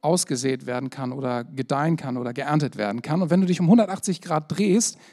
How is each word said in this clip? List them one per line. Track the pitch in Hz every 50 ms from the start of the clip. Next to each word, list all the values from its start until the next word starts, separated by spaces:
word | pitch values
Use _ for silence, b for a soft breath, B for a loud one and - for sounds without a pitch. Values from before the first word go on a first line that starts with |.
ausgesät | - 151 170 180 - - 147 123 123 135 131 127 139
werden | - 123 123 135 131
kann | - - 135 127
oder | 127 139 135 127 123 120 120
gedeihen | - 151 131 131 - 147 139 147 160 165
kann | 156 - 135 127
oder | 127 123 120
geerntet | 117 131 127 143 151 151 147 123 -
werden | - 104 104 101 120
kann. | 117 - 151 175
Und | 190 156
wenn | 170 190
du | 190
dich | 180 180 -
um | 180 160
hundertachtzig | 208 240 214 - - - - - 180 -
Grad | - - 160 156 151 - 143
drehst, | 156 208 208 180 226 233 - - b b b